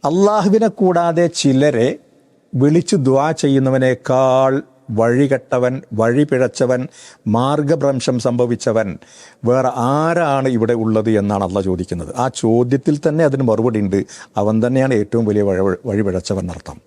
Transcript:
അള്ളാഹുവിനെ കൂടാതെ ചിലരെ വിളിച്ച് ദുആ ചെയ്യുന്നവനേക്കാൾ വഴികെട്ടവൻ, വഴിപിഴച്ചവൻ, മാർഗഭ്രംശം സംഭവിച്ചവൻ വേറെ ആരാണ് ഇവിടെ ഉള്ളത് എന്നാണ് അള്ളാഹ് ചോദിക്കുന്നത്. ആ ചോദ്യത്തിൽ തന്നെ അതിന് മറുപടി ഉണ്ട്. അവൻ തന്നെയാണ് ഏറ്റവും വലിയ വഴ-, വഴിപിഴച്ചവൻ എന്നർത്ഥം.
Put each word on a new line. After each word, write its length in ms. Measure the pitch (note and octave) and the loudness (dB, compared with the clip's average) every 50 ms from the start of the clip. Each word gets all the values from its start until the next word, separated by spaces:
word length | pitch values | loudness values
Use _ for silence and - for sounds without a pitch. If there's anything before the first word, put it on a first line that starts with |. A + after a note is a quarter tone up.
| - | -2
അള്ളാഹുവിനെ 640 | C#3+ D#3 F#3 G3 G3+ G#3 G#3+ F3 G3+ F#3+ A3 A3 A3 | -2 0 2 2 2 2 2 2 2 2 2 2 0
കൂടാതെ 560 | G3 - G#3 F#3 F3+ F3 E3+ E3+ E3 E3+ F3 | 0 0 0 2 2 2 0 0 2 2 0
ചിലരെ 600 | E3 - - - C#3+ C3 C3 C#3+ D3+ C#3+ A2+ A2+ D3 - - _ _ _ _ _ _ _ _ _ _ - | 0 0 0 0 2 2 4 2 2 2 2 0 0 -2 -4 _ _ _ _ _ _ _ _ _ _ -2
വിളിച്ച് 440 | B2+ C3 D3 D#3 E3+ D#3+ - - | 0 2 2 2 2 0 0 -2
ദുആ 300 | F#3+ C3 C3 C3 C3+ C#3+ D#3 D#3+ | 0 2 2 2 2 2 0 -2
ചെയ്യുന്നവനേക്കാൾ 1200 | - - D3 C#3 C3+ C3+ C3 C3 C3+ C3 C3 B2+ B2+ - - C3 B2+ C3 C3 B2+ C3 C3 C3+ C3+ C#3 - _ _ _ _ - | -2 0 0 2 2 2 2 0 2 2 0 0 -2 -2 0 2 2 2 4 4 2 2 2 0 -2 -6 _ _ _ _ -6
വഴികെട്ടവൻ, 840 | A2+ G#2 A2+ A#2 A#2+ B2+ C#3+ C3+ C3+ B2+ - _ - B2+ B2 B2+ C3 C3+ - _ - | -2 0 2 2 2 2 2 2 0 -2 -2 _ -2 0 0 0 -2 -4 -10 _ -2
വഴിപിഴച്ചവൻ, 880 | G#2+ A2 A#2 A#2+ C3+ D3 C#3+ C#3 B2+ B2+ A#2+ - - C3 B2 B2+ B2+ B2+ B2+ _ - - - - _ _ G#2+ | 0 0 2 2 0 0 0 0 0 0 -2 0 -2 0 0 0 -2 -4 -8 _ -20 -20 -20 -20 _ _ -2
മാർഗഭ്രംശം 880 | G#2 A#2 B2 C3+ D3 D3+ D3 C#3 E3 D#3+ C#3+ C#3 C3+ B2+ - - B2+ B2 | 0 0 0 0 0 -2 0 -2 -2 0 0 -2 -2 -2 -2 -2 -4 -2
സംഭവിച്ചവൻ 680 | A2 C3 A#2+ A#2+ B2 A#2+ A#2+ A2+ - B2+ A2 A2 A2 G2 E2 - - - - - - - - _ - | -2 -2 0 0 0 -2 -2 -2 -2 0 0 0 -2 -2 -6 -10 -14 -20 -20 -20 -20 -20 -20 _ -2
വേറെ 260 | A#2 B2 C3 C3 B2+ B2+ C3 A#2 B2 | 0 2 2 2 0 -2 -2 -2 0
ആരാണ് 600 | C#3 D3 D#3 E3 E3+ F3 E3+ D3+ C#3 C3+ C3 C3+ | 0 0 0 0 0 0 0 0 0 0 0 0
ഇവിടെ 280 | B2+ A2+ A2+ A2 A#2+ A#2 A2+ | 0 0 0 0 0 0 0
ഉള്ളത് 280 | A2 A2 A2 G#2 A2+ | 0 0 0 0 2
എന്നാണ് 340 | A2 G#2 G2 G2+ G#2 G2 G2 | 0 0 0 0 -2 -2 -2
അള്ളാഹ് 220 | F2 F#2 G2+ F#2+ | -2 -2 -2 -2
ചോദിക്കുന്നത്. 460 | F#2+ F#2 F2 F2+ - - E2+ E2 D2+ - | -2 -2 -4 -4 -6 -6 -10 -8 -10 -6
ആ 80 | - B2 C3 | -4 -4 -4
ചോദ്യത്തിൽ 680 | - - - A2+ A2+ A#2 B2 A#2+ C3 C#3 - - D3 D3 | -4 -2 -2 0 2 2 2 0 0 -2 0 -2 -2 0
തന്നെ 240 | - D#3+ D3 D#3 E3 | -2 -2 0 2 0
അതിന് 220 | D3 C3+ C3+ C3+ A#2 | 0 0 0 0 0
മറുപടി 340 | A2 G#2+ A2+ B2 A2 G#2+ G#2 | 0 2 0 0 0 0 -2
ഉണ്ട്. 160 | F#2+ G2 G2 - - - - - - _ | 0 0 -2 -2 -4 -12 -20 -20 -10 _
അവൻ 180 | A2 G2+ G#2 A2 A2 A2+ | -2 -2 0 0 0 0
തന്നെയാണ് 320 | A#2+ B2+ C3+ C3 C3 B2+ | 0 0 0 0 0 0
ഏറ്റവും 320 | G#2+ G#2 - - A#2 A2+ | -2 -2 -2 -2 -2 0
വലിയ 160 | G#2+ G#2 G#2 G2+ | 0 0 0 0
വഴ-, 360 | G2+ F#2+ F2+ F#2+ G2 F#2 - - | 0 0 0 0 -2 -2 -4 -6
വഴിപിഴച്ചവൻ 560 | B2 G2+ G#2 G#2+ G2 F2+ F#2 F2+ - G2+ F#2+ F2+ | -6 -4 -2 -2 -2 -2 -4 -4 -4 -6 -4 -4
എന്നർത്ഥം. 340 | F2 E2 D#2 - - C#2 - _ | -8 -10 -12 -14 -16 -16 -16 _